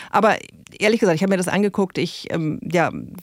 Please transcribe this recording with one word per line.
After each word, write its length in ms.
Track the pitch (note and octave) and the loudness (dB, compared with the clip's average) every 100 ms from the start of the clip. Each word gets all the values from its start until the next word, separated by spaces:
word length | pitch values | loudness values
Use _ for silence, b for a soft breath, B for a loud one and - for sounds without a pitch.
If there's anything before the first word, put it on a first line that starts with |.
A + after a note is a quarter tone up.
| B | B
Aber 260 | G3 G#3 E3 - - - - | 2 2 2 -4 -20 -20 -2
ehrlich 220 | G#3+ A3+ | 2 4
gesagt, 160 | G3 D#3 | 4 2
ich 60 | |
habe 80 | F#3+ | 2
mir 60 | F#3+ | 0
das 120 | F3+ | 0
angeguckt. 500 | F#3+ G3+ - F#3 - | 0 0 0 -2 -2
Ich, 300 | E3+ - - | -4 -6 -8
ähm, 300 | E3+ D#3 - | -4 -4 -4
ja, 280 | - E3+ C#3+ C#2+ - - | -2 0 0 -2 -10 -16